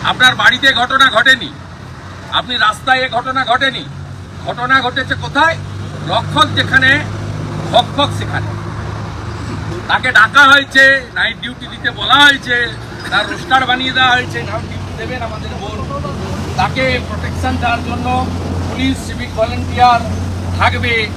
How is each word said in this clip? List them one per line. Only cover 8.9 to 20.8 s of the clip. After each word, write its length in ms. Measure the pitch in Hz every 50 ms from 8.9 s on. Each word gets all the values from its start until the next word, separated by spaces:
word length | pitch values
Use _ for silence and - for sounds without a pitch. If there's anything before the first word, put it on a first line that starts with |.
| - - - - - - - - - - - - - - - - - - - -
তাকে 200 | - 202 - 254 247 214
ডাকা 240 | 214 220 - 269 294 269
হয়েছে, 320 | 269 285 277 - - 277 269 269 269 269 247 233 -
নাইট 200 | 180 190 220 226 - -
ডিউটি 220 | 240 247 - 247 - 226
দিতে 160 | - - 254 - 208
বলা 180 | 208 208 247 277 285
হয়েছে, 320 | 285 277 262 - 247 247 240 - 233 220 - - - - - - -
তার 140 | - 202 - -
রোস্টার 320 | - - - - 262 262 262 247
বানিয়ে 260 | 247 254 254 262 254
দেওয়া 160 | 262 262 254 247
হয়েছে, 240 | 254 247 - - 240 233 -
নাইট 160 | - 330 - -
ডিউটি 220 | - - - - - -
দেবেন 220 | 226 226 254 254 240
আমাদের 240 | 220 220 240 233 220 - -
বোন। 160 | 392 403 - - - - 277 277 277 277 - - - - - - - - - -
তাকে 240 | - 202 - 262 262 262 254 247 -
প্রোটেকশন 460 | - 220 208 - - - - - 262 254 254
দেওয়ার 200 | 247 240 233 233 247 233
জন্য 180 | 233 240 247 247 254 254 254 254 - - - - - - -
পুলিশ, 280 | - - - 262 269 262 - -
সিভিক 260 | - 240 240 240 240 -
ভলেন্টিয়ার 640 | 214 220 226 233 247 247 - - 247 247 247 240 233 233 - - - - - - - - - - -
থাকবে 340 | 208 240 240 247